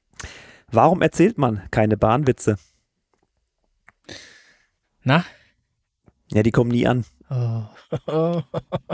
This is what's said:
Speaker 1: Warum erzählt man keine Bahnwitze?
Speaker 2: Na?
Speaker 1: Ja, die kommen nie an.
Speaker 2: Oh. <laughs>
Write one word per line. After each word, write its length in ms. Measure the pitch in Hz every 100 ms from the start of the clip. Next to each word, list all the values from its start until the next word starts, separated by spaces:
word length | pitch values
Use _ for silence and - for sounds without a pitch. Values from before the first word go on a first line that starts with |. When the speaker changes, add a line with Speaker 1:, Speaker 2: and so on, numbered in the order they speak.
| _ - - - - - _
Speaker 1:
Warum 300 | 113 143 165
erzählt 360 | 156 - 185 233
man 260 | 131 104 -
keine 260 | - 107 104
Bahnwitze? 600 | 110 120 139 120 - 104 _ _ _ _ _ _ _ _ _ _ _ _ _ _ - - - - _ _ _ _ _ _
Speaker 2:
Na? 220 | 127 156 - - _ _ _ _ _ _ _ _ _
Speaker 1:
Ja, 120 | 104
die 80 | 110
kommen 200 | 120 120
nie 160 | 120 123
an. 180 | 123 110 _ -
Speaker 2:
Oh. 340 | 127 117 113 107 - _
<laughs> 520 | 147 - 156 165 175 - 160 - 131 -